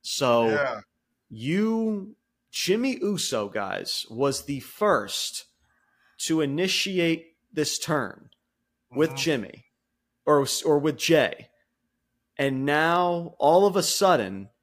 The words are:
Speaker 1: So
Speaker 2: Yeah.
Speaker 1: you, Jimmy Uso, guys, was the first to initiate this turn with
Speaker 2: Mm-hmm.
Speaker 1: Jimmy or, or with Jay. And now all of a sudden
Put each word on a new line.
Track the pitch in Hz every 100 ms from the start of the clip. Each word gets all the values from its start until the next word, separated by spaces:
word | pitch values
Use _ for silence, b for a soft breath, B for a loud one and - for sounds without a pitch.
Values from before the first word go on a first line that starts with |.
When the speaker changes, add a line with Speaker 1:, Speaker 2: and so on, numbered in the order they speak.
Speaker 1:
So | - - 131 117 113
Speaker 2:
Yeah. | 107 139 110 - _ _ _ _
Speaker 1:
you, | 110 127 185 220 226 220 208 196 - _ _ _
Jimmy | - - 208 262 247
Uso, | 208 185 - 120 101
guys, | 107 98 50 - - -
was | 110 139 135
the | - 139
first | - - 208 143 101 - - - - _ _ _ _ _ _ _
to | - 160
initiate | 143 143 185 - 196 180 170 165 - _ _
this | 151 147 -
turn | - 151 101 - - _ _ _ _ _ _
with | 123 156
Speaker 2:
Mm-hmm. | 135
Speaker 1:
Jimmy | 165 135 90 - _ _ _ _ _ _
or, | - 147 135 -
or | 165 147
with | 151 143
Jay. | 160 160 117 - - _ _ _ _ _ _ _ _ -
And | 139 131
now | 139 147 160 175 175 175 170 -
all | 143 175
of | 202
a | 190
sudden | - - 196 156 98 98 98 _